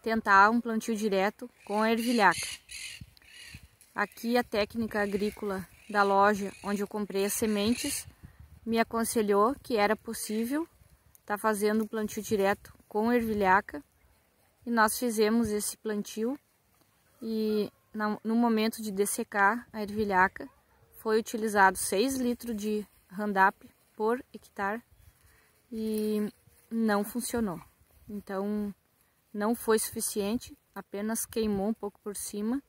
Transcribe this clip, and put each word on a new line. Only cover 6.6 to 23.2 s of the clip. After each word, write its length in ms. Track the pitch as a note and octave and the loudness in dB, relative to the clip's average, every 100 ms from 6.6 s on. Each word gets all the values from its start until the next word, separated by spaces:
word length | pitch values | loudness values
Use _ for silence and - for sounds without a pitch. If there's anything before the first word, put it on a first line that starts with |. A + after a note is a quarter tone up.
onde 180 | G3+ G3+ | -6 -4
eu 60 | G3+ | -4
comprei 380 | G#3+ G3+ G3 G3+ | -6 -4 -2 -2
as 80 | |
sementes 720 | - A3 G#3 G#3 B3 C#4+ - - - - - - - A3+ | 0 0 2 0 0 -2 -6 -10 -20 -20 -20 -20 -14 -2
me 140 | A3+ | 0
aconselhou 760 | A3+ A3+ A3+ A#3+ G#3 G3+ G#3+ C#4+ | 0 0 -2 0 2 4 2 0
que 140 | - A#3 | -4 0
era 180 | G3+ G#3+ | 2 0
possível 720 | - A3+ - G#3+ A#3 C#4+ E4 _ - _ _ _ - | -4 -10 -4 -4 -2 -4 -6 _ -20 _ _ _ -8
tá 120 | G#3 | -2
fazendo 440 | A3 G#3 G#3 A3 | 0 0 0 0
o 60 | G#3+ | -2
plantio 340 | A3 G#3+ - | -4 -6 -6
direto 520 | G3+ G#3+ G3 G#3 - - _ | -4 0 2 0 -6 -20 _
com 240 | G#3 A3+ | -2 2
ervilhaca 720 | A#3+ A3+ G#3 F#3+ F#3+ - D4 - _ _ _ _ _ _ _ - | 0 0 0 4 4 2 -14 -16 _ _ _ _ _ _ _ -4
e 60 | |
nós 260 | A#3 G#3+ - | 2 2 2
fizemos 520 | B3 G#3+ G#3+ A#3 A3 | -2 2 2 4 0
esse 280 | G#3 G3+ - | -2 -6 -8
plantio 600 | A3 G#3 G3+ - A3+ C#4+ _ _ _ _ _ _ _ _ | -6 -6 -6 -6 -4 -6 _ _ _ _ _ _ _ _
e 500 | A3+ A3 G#3+ G#3+ G3+ _ _ | -6 -2 0 0 -2 _ _
na, 240 | G#3+ G#3+ G#3+ | -4 -4 -2
no 120 | G#3+ A3+ | 0 2
momento 460 | A#3 A3 A3 A3+ | 4 2 0 -2
de 100 | G#3+ | -6
dessecar 760 | F#3+ G#3 - A3+ G#3 G3 A#3+ - | -2 -2 -2 -4 2 4 2 -8
a 80 | A3 | -10
ervilhaca 680 | G3+ G#3 G#3 F#3 F#3+ - C4+ _ _ _ _ - | -6 -4 0 4 4 2 -16 _ _ _ _ -8
foi 200 | A3+ A3 | 0 0
utilizado 580 | A3 A3+ A3 G3+ F#3+ F#3 | 0 -4 0 6 6 6
seis 380 | - F#3+ C4 C4+ | -2 0 0 0
litros 400 | B3 A#3+ A#3 G#3+ | -2 -4 -6 -6
de 320 | G#3+ G#3+ G3+ _ _ | -4 -4 -6 _ _
Roundup 600 | F#3 | -6